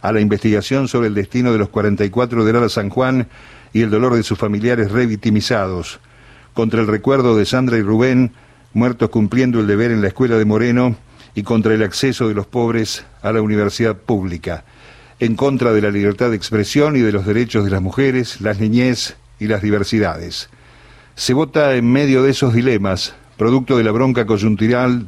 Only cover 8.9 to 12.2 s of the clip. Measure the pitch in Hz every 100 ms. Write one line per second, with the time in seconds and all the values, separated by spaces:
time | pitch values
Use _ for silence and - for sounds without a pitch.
8.9 | 117 110 117 104 120 131 117 104 101 117
9.9 | 113 98 - 127 113 107 107 120 120 123
10.9 | 113 - - - - 101 113 110 110 107
11.9 | - 135 120